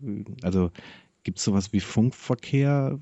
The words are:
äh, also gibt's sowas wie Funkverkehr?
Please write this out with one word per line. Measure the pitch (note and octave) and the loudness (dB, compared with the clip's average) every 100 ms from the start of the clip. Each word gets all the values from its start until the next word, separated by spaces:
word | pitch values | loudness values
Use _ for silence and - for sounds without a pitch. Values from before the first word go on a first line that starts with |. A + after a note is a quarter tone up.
äh, | C3+ G2+ G2 - F2+ | -8 -8 -8 -6 0
also | F#2+ F2 - - - _ _ | 2 2 -2 -20 -20 _ _
gibt's | - - - | -8 -4 0
sowas | G2 F#2 | 2 2
wie | G2+ | -2
Funkverkehr? | - - A#2+ - - B2 - C#3 C#3 C#3+ C3+ D3 | 0 2 2 0 -4 -4 0 2 4 2 0 -4